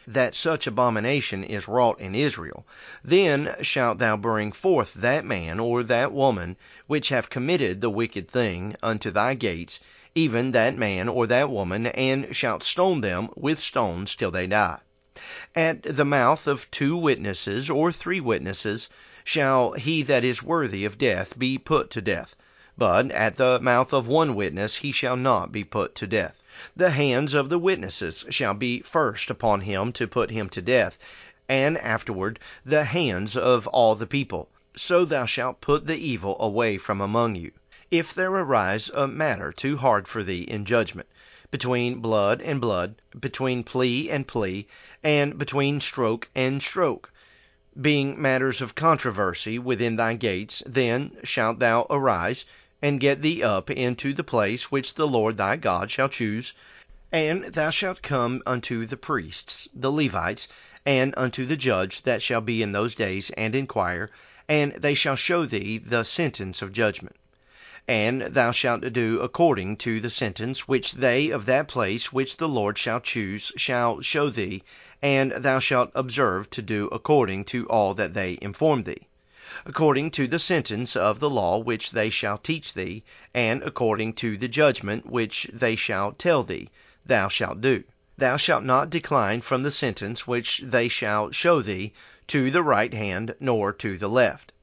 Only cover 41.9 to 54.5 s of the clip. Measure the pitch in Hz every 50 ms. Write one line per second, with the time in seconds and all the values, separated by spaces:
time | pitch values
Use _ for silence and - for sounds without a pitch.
41.9 | 127 123 113 113 110 104 101 101 120 127 - - 143 135 120 113 98 90 87 98
42.9 | 110 _ _ _ - 131 - 127 - - 135 131 127 123 117 - - 127 127 123
43.9 | 120 131 156 165 151 139 135 - - 120 104 95 92 101 101 _ - - - -
44.9 | - - - 156 151 147 143 143 - 151 143 - 135 139 139 139 147 143 - -
45.9 | - 135 123 107 113 113 - - - 131 127 131 135 139 135 - - 185 180 143
46.9 | 113 - - - _ _ - _ _ _ _ _ _ _ _ _ - 143 131 151
47.9 | 147 143 139 139 139 - 151 135 131 131 131 131 120 - 131 110 - - 151 165
48.9 | 160 - - 127 101 98 101 92 85 - - 110 110 123 123 123 123 104 120 117
49.9 | 113 110 117 113 117 110 113 107 95 92 107 - - - - - 117 135 127 117
50.9 | 117 127 143 - - - - - - 127 113 110 117 113 123 117 113 120 - -
51.9 | 143 143 135 127 104 87 85 101 123 - - - - - _ _ _ - - 147
52.9 | 143 131 131 139 139 143 147 156 170 - - 113 101 95 - - 147 135 123 123
53.9 | 123 - - 139 139 131 127 - - 113 104 98